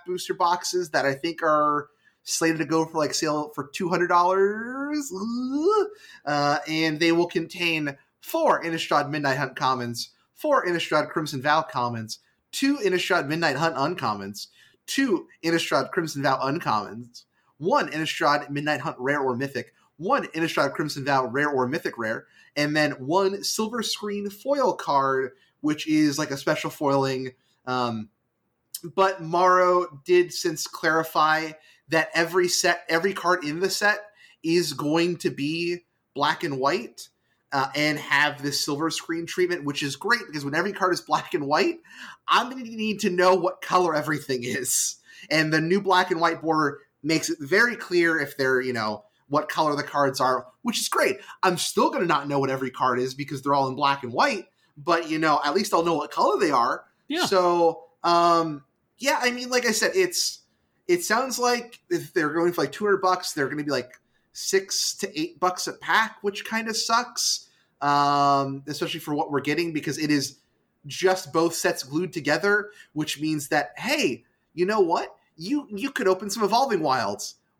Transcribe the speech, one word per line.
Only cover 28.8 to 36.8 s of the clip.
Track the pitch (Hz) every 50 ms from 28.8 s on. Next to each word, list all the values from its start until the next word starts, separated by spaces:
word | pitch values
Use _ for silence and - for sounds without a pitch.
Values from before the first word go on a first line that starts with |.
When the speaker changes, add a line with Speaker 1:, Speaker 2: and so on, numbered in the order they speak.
| - 165 -
Speaker 1:
but | 196 190 190 185 -
Morrow | 160 160 175 170 185 185 180 185 180 180 180 180 180 180 143 139 -
did | - 180 180 180 160 -
since | - - 175 160 160 -
clarify | - - - 175 160 156 160 160 - - 165 151 156 156 156 160 156 151 - _ _ _ _ _ -
that | 165 160 156 - -
every | 165 170 165 170 185 180
set, | 175 - - - 175 170 - - -
every | 160 165 180 202 190
card | - - 175 180 175 147
in | 147 151 170
the | 190 190
set | - - 208 208 208 208 208 - _ _ - - _ _
is | - 160 170 175 165 147 139
going | - 151 147 156 170 170 180 175
to | - - 143
be | 131 139 139 151 160 170 170 170 175 175 - _ _ _ _ _ _
black | 139 143 151 160 - 180
and | 156 139 127
white, | 131 139 170 220